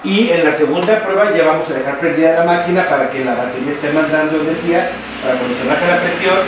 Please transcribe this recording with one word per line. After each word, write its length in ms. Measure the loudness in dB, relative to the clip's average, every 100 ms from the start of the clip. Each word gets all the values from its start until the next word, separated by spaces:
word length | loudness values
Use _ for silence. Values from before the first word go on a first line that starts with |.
y 240 | 0 0 2
en 160 | 4
la 80 | 2
segunda 500 | 2 0 0 2 0
prueba 320 | 2 0 2
ya 120 | 4 2
vamos 240 | 2 -2
a 40 |
dejar 240 | -4 -4 -2
prendida 360 | -2 2 4
la 100 | 4
máquina 420 | 2 2 2 0 0
para 240 | 0 -2
que 140 | -2
la 100 | -4
batería 380 | -2 -4 -4 -6
esté 180 | -4 -2
mandando 480 | 0 0 0 0 -2
energía, 520 | -2 -2 0 0 -2 -6 -12 -6
para 160 | -4 -2
cuando 180 | -2 -4
se 100 | -2
baje 200 | 0 2
la 140 | 0
presión 340 | 0 -2 0 0